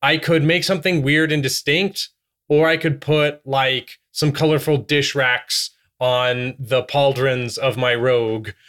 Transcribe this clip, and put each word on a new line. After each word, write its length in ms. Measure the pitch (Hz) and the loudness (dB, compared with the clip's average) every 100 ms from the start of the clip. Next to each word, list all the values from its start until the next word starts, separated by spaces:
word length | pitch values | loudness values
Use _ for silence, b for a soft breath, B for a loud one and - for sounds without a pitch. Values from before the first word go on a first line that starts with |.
I 160 | 139 156 | 0 0
could 260 | 160 165 | 2 2
make 220 | 147 175 - | 2 0 0
something 360 | 180 185 175 | -2 0 0
weird 300 | 135 151 160 | 2 2 2
and 100 | 151 | 0
distinct, 680 | 135 - - 160 196 - - _ _ _ - | -2 -4 0 0 0 -4 -12 _ _ _ 0
or 180 | 147 160 | 2 2
I 80 | 165 | 2
could 240 | 160 139 | -2 -4
put, 460 | - 151 147 147 131 | 0 2 0 -2 -4
like, 520 | 135 131 127 - - _ - | 0 0 -2 -6 -20 _ -2
some 140 | 151 | -2
colorful 460 | 139 156 151 156 143 | 0 0 0 0 -2
dish 360 | 107 147 139 | 0 0 0
racks 560 | 143 127 123 - - - _ _ - | 0 0 0 -4 -6 -6 _ _ -2
on 560 | 127 123 123 123 127 131 | 0 2 0 -2 -6 -8
the 240 | 123 127 | -2 -2
pauldrons 800 | - 143 139 131 135 127 120 - | 0 2 2 2 0 -2 -4 -4
of 180 | 135 120 | -2 0
my 160 | 123 | 0
rogue, 560 | 120 127 123 110 110 107 - | 2 2 2 0 -4 -8 -14